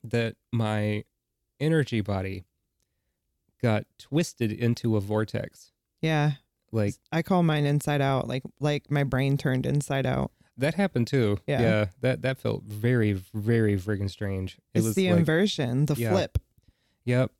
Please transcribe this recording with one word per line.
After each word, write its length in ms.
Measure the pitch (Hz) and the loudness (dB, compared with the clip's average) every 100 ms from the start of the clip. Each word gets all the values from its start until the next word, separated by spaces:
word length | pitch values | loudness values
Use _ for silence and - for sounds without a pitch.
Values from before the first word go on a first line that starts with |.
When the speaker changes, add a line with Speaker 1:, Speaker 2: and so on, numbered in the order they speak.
Speaker 1:
that 320 | 113 117 113 - _ | -4 -4 -4 -6 _
my 520 | 117 110 107 104 107 - _ _ _ _ _ | -2 0 0 0 -2 -6 _ _ _ _ _
energy 420 | 151 160 131 117 | 0 0 0 -2
body 440 | 101 98 95 95 - _ _ _ _ _ _ _ _ _ _ _ | -2 -4 -4 -8 -14 _ _ _ _ _ _ _ _ _ _ _
got 240 | 117 107 - _ | 0 0 -2 _
twisted 540 | - 147 175 - 113 | -4 -2 -2 -2 -4
into 440 | 107 120 117 117 110 | 0 0 0 0 0
a 60 | |
vortex. 720 | 98 107 110 107 - - - _ _ _ | 0 -2 -2 -4 -8 -14 -20 _ _ _
Speaker 2:
Yeah. 320 | 160 156 151 139 _ _ _ | -2 2 0 -2 _ _ _
Speaker 1:
Like 240 | 110 104 - _ | -2 -2 -4 _
Speaker 2:
I 100 | 160 | -6
call 220 | 165 185 | 0 2
mine 220 | 170 151 143 | 2 2 2
inside 360 | 147 - 147 | 0 0 0
out, 260 | 139 131 - | 0 0 -2
like, 160 | 127 - _ | -6 -8 _
like 320 | 147 147 _ | -2 -2 _
my 120 | 143 | -2
brain 340 | 139 127 135 139 | 0 0 0 0
turned 280 | 139 131 127 | 0 0 0
inside 400 | 143 - 135 131 | -2 -2 -2 0
out. 260 | 131 135 _ _ - | -2 -4 _ _ -4
Speaker 1:
That 160 | 139 | -4
happened 340 | 165 196 - 117 | 0 -2 0 0
too. 320 | 139 110 101 - | 2 2 0 -2
Speaker 2:
Yeah. 140 | 139 | 0
Speaker 1:
Yeah, 240 | 117 110 104 - | 2 2 0 -2
that, 200 | 127 127 | -2 -2
that 140 | 127 131 | -4 -4
felt 240 | 117 107 | -4 -4
very, 500 | - 101 117 123 107 | -8 -4 0 2 2
very 640 | 98 92 110 104 117 110 98 | 0 -4 -6 0 2 4 2
friggin' 320 | 92 101 98 | -2 -4 -4
strange. 460 | - 101 95 92 - _ | -4 -6 -4 -8 -10 _
It 60 | - | 0
Speaker 2:
It's 60 | 113 | 0
Speaker 1:
was 80 | 110 | 2
Speaker 2:
the 140 | 190 | 2
Speaker 1:
like 80 | 175 | 4
Speaker 2:
inversion, 640 | 160 160 202 - 127 123 151 | 4 2 2 0 -2 0 0
the 100 | 135 | 0
Speaker 1:
Yeah. 160 | 117 | 2
Speaker 2:
flip. 260 | 185 160 - _ _ _ _ _ _ - | 0 0 -4 _ _ _ _ _ _ 0
Speaker 1:
Yep. 260 | 123 127 | 2 2